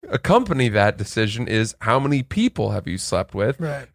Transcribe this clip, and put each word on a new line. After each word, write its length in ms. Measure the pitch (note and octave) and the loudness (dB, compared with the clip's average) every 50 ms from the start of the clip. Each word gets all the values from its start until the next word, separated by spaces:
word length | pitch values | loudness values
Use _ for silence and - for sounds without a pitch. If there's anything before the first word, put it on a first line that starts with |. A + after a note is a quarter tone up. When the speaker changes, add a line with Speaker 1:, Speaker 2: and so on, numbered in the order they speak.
| - - | -10 -4
Speaker 1:
accompany 600 | - - _ - F#3 A#3+ B3+ G#3 E3 C3+ B2+ A#2+ | -6 -4 _ 4 4 4 4 2 0 2 2 2
that 280 | G#2 G#2 G2+ G#2 G#2 - | 4 4 4 4 2 0
decision 500 | G#2 - - A2 A2 G#2+ G#2 A2+ B2 A2+ | -6 -6 -2 0 0 0 0 -4 -4 -2
is, 280 | A2 A2 A2 A2 - _ | 0 0 0 -2 -4 _
"How 180 | - A2 A#2 C3+ | -2 0 2 2
many 240 | C#3 C#3+ D3 C#3 C3 | 2 2 0 0 -2
people 480 | _ - G#3 A3+ B3 - - A2 G#2 | _ -2 0 0 0 0 -2 -2 -2
have 160 | G#2 F#2+ E2+ - | -2 -4 -4 -6
you 100 | F2 F#2+ | -8 -6
slept 360 | - - - F2+ G2 - - | -6 -2 -2 -2 -2 -2 -2
with?" 260 | G2+ G2+ A#2 C3+ - | -2 0 0 -2 -2
Speaker 2:
Right. 280 | E3 D#3 D3 - - - _ | -4 -6 -6 -8 -12 -10 _